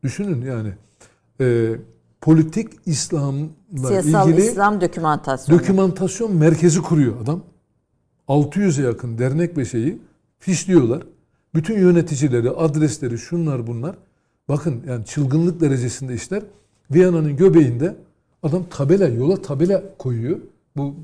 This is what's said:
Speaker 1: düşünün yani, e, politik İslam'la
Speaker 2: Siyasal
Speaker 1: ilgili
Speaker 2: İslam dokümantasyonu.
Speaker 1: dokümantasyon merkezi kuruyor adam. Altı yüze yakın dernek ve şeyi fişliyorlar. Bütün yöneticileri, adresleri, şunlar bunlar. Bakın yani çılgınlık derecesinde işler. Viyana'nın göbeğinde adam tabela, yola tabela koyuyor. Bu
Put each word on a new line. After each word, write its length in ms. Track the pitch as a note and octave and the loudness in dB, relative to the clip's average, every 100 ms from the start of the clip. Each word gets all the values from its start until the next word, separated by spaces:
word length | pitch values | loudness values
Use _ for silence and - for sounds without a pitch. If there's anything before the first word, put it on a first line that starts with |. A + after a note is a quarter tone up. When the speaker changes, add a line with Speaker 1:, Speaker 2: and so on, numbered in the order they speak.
Speaker 1:
düşünün 440 | C3+ - G3+ C3 C3 | -8 -6 -4 -4 -4
yani, 220 | A#2 G#2+ F#2+ _ _ _ _ _ - | -6 -8 -10 _ _ _ _ _ -2
e, 320 | B2+ A#2 A2+ A2+ - _ _ _ | 2 2 0 -4 -10 _ _ _
politik 480 | D#3 D#3+ D#3+ A3 A#3 - F3+ | 4 4 4 -4 -8 -10 -6
İslam'la 1000 | C#3+ - D#3+ C#3 C#3 D#3 - _ D3+ C3 | -6 -4 -4 -4 -4 -8 -12 _ -6 -2
Speaker 2:
Siyasal 400 | G3 D3+ E3 F#3+ | 0 2 4 4
Speaker 1:
ilgili 160 | D#3+ A3 | 4 2
Speaker 2:
İslam 340 | G3 G3+ G#3 | 2 0 2
dokümantasyonu. 760 | F3 F3 D#3 D3 - C3 - E3 | -2 -2 -2 -2 -2 -4 4 4
Speaker 1:
dokümantasyon 720 | - F#3+ F#3+ - F#3 - A3+ F3 | 4 2 2 0 -4 -4 -2 2
merkezi 460 | D#3 D#3 F3 E3+ | 4 4 2 2
kuruyor 380 | - D#3 B2+ A#2+ | 0 0 0 -2
adam. 180 | A2+ E3+ - _ _ _ _ _ _ _ - | -6 -6 -10 _ _ _ _ _ _ _ -2
Altı 320 | C#3+ D3 G3 | 0 0 0
yüze 220 | G3+ C#3+ | 0 0
yakın 360 | B2+ A2+ B2 A2+ | -2 -4 -8 -4
dernek 380 | C3 D3+ F3 E3 | -2 0 -2 -4
ve 60 | |
şeyi 340 | A#2+ A#2 C3 A#3 - _ _ _ | -4 -4 -4 -6 -14 _ _ _
fişliyorlar. 640 | - E3+ F#3+ F3 A#2 D3+ - _ _ _ _ | -4 -4 2 4 4 0 -6 _ _ _ _
Bütün 240 | D#3+ D#3+ G#3+ | -4 -2 2
yöneticileri, 720 | F3+ E3+ E3 C3+ D3 A#2+ A#2+ | 4 4 2 -2 0 2 0
adresleri, 680 | - D#3+ D3+ D3+ D#3 B2+ A#2 | 0 -2 2 0 -2 -6 -8
şunlar 480 | - F3 D#3+ C3 A2+ | -6 -4 -2 -4 -6
bunlar. 300 | A#2 D3+ - _ _ _ _ - | -8 -8 -12 _ _ _ _ -6
Bakın 340 | C#3+ E3+ A#2+ C3+ | -4 -2 -6 -6
yani 160 | B2 | -8
çılgınlık 560 | G#2 D3+ C3+ D#3 F3 E3+ | -6 -4 0 2 0 0
derecesinde 540 | D3+ C3 A#2+ - C3 | 0 0 -4 -6 -8
işler. 280 | A#2+ - G3+ G#3 _ _ _ _ | -10 -6 -8 -8 _ _ _ _
Viyana'nın 460 | D#3 F#3 E3 D#3 C#3+ | 4 4 4 0 2
göbeğinde 600 | F#3+ E3 C3+ A#2+ F3 - _ _ _ _ | 6 6 4 2 -4 -6 _ _ _ _
adam 200 | D3+ B2+ - | -4 -4 -6
tabela, 380 | - C#3 G3 E3 | -4 2 2 2
yola 340 | A2+ C#3+ G3 | 2 0 -2
tabela 400 | - C#3 F3+ F#3+ G3 - | -4 -2 0 0 -4 -10
koyuyor. 400 | C3 A2+ B2 G3+ - _ _ C#3+ | -8 -6 -4 -6 -8 _ _ -8
Bu 180 | C#3+ D#3 | -8 -10